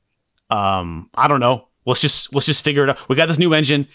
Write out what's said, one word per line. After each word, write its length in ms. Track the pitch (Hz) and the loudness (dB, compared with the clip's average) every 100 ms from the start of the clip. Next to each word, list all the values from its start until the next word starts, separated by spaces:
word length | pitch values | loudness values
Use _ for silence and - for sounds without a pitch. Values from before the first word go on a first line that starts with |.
| _ _ _ _ - | _ _ _ _ -6
um, 600 | 110 98 95 87 80 - | -2 -2 -2 -4 -10 -10
"I 140 | - 139 | 0 2
don't 120 | 143 | 2
know, 280 | 120 127 - _ | 2 0 -4 _
let's 160 | - 127 | -4 0
just, 340 | 147 - - | 0 -2 -2
let's 120 | 139 - | -2 -2
just 180 | 143 | -2
figure 200 | - 143 | 0 0
it 60 | 135 | 0
out. 180 | 143 - | 0 -2
We 80 | 135 | 0
got 100 | 160 | 0
this 120 | 156 | 2
new 140 | 175 | 2
engine, 340 | 156 139 147 139 | 2 2 0 -2